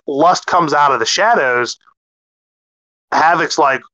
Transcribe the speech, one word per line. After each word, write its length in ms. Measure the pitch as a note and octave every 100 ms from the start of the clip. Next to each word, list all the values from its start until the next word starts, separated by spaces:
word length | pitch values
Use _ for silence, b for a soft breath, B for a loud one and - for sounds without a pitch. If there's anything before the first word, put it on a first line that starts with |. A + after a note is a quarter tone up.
| -
Lust 380 | C#3 E3+ F#3 -
comes 260 | F3+ D#3
out 200 | D3 C#3+
of 60 | B2
the 40 | A2
shadows, 720 | - G#3+ G#3+ C3 B2 A#2 - b _ _ _ _ _ _ _ _ _ _ _ -
Havoc's 460 | C#3+ D#3+ E3 D#3+ -
like 240 | C#3 B2+ -